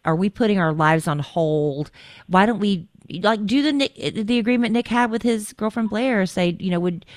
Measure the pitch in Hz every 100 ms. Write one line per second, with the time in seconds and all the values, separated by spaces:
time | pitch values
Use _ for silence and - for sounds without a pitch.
0 | - 160 202 - 226 202 165 156 156 160
1 | 160 147 143 - 156 151 151 139 151 -
2 | - - - 185 208 214 208 190 - _
3 | - 170 202 220 202 262 294 294 269 -
4 | - 170 214 240 226 247 233 233 - 233
5 | 240 226 240 226 208 - 214 233 220 208
6 | 262 226 185 - 180 170 185 175 180 170
7 | -